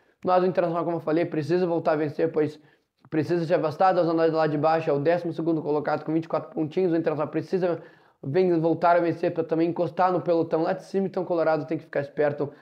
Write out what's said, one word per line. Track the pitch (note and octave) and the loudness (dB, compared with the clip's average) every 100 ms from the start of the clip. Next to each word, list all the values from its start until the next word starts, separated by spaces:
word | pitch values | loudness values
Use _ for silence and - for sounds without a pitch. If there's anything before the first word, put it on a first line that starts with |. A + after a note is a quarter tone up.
| _ _ | _ _
Mas | F3+ F3+ | 2 2
o | F#3 | 4
Internacional, | F3+ F3 E3+ | 2 0 0
como | D#3+ E3+ | -2 -4
eu | |
falei, | D#3 D#3 E3 | 0 0 0
precisa | D#3+ C#3+ F3 F3+ | -2 0 0 0
voltar | E3+ E3+ | 0 0
a | D#3 | 0
vencer, | D3+ C#3+ D#3+ | 0 -2 -2
pois | D#3+ D3 - _ _ _ _ - | 0 -2 -4 _ _ _ _ -6
precisa | D#3 D#3+ F3 | -4 0 0
se | D#3+ | 0
afastar | E3 D#3 - F#3+ | 0 0 2 2
da | F3+ | 4
zona | E3 E3 E3 | 2 2 2
lá | D#3+ D#3 | 2 0
de | D3 | 2
baixo, | D#3 E3 D#3+ | 2 2 0
é | |
o | C#3+ | 0
décimo | D3 F3 F3 | 2 0 -2
segundo | D#3 E3 D#3+ | -4 -2 -2
colocado | C#3+ D3 C#3 D3+ | 0 -2 -2 -4
com | D3+ | -2
vinte | D#3+ | -4
e | D#3+ | -2
quatro | D#3 D#3 | -4 -4
pontinhos. | - D#3 F#3 F#3+ | -6 -4 0 0
O | E3 | 0
Internacional | E3 D3 D3+ | 0 -2 -4
precisa | D#3+ D3 F#3+ F3+ E3 - - _ _ | -4 -4 -2 -2 -2 -8 -20 _ _
ven-, | C3+ D#3+ F#3 E3+ | -4 0 2 2
voltar | E3 D#3+ E3+ F3 | 2 2 4 4
a | |
vencer | E3+ D#3+ C3 | 2 0 -2
pra | E3 | -2
também | E3 D#3+ E3+ | -2 0 0
encostar | E3 E3 D#3+ F#3 | 0 -2 0 0
no | F3 | 2
pelotão | F3 E3 D#3+ D#3+ | 0 0 0 0
lá | E3+ | 0
de | F#3 | -4
cima, | - F#3+ F#3+ | -4 -4 -2
então | G3 | -4
o | F3 | -4
Colorado | E3+ D#3 D#3 C#3+ | 0 2 0 -2
tem | D#3+ | -6
que | |
ficar | - - | -6 -6
esperto | C#3+ - D3 C#3+ C#3+ - | -4 0 0 0 -6 -8